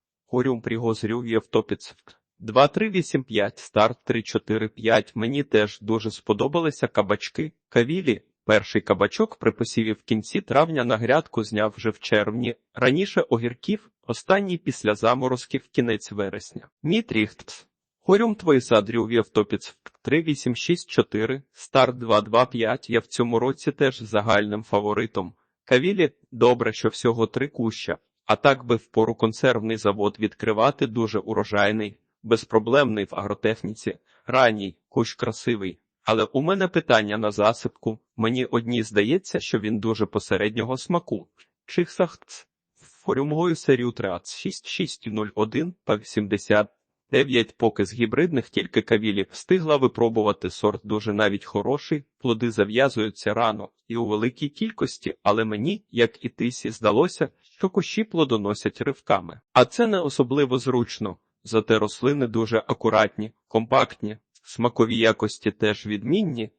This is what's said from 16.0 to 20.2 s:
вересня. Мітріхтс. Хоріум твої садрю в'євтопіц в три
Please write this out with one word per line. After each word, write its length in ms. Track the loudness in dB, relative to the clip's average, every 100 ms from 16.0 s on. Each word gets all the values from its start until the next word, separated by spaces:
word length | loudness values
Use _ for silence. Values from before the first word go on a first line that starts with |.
| -6
вересня. 560 | -6 -6 -8 -14 -18 -20 _
Мітріхтс. 840 | -2 0 0 -2 -2 -4 -20 -20 _ _ _ _
Хоріум 340 | 2 4 4
твої 260 | 0 4 4
садрю 440 | 6 2 4 -2
в'євтопіц 640 | 0 0 2 0 0 -4 -8
в 220 | -20 -20 _
три 200 | -2 0